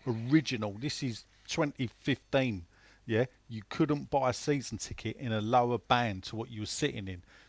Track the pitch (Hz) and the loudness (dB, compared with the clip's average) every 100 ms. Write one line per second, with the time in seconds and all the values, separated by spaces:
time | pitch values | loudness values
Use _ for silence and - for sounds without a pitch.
0 | - 113 117 156 - 120 107 98 143 - | -4 -4 4 4 4 -2 -4 -4 -6 -4
1 | 135 110 - _ - - 147 - 120 - | -4 -6 -12 _ -6 -2 -2 0 -4 -4
2 | - 190 - 139 131 98 85 - - - | -2 -2 0 2 2 0 -8 -18 -20 -16
3 | - 110 131 _ - 113 101 - 156 147 | 0 2 2 _ -14 -12 -8 0 2 0
4 | 139 143 131 120 - 143 120 107 - - | 0 0 2 0 0 -2 -2 -8 -8 -8
5 | 110 - 131 110 107 123 120 120 - 123 | -8 -6 -2 0 4 4 4 2 2 2
6 | 120 92 - 110 113 110 104 - 147 120 | 2 -2 -6 -8 -8 -8 -6 -2 -2 -2
7 | 95 92 - - | -8 -10 -14 -20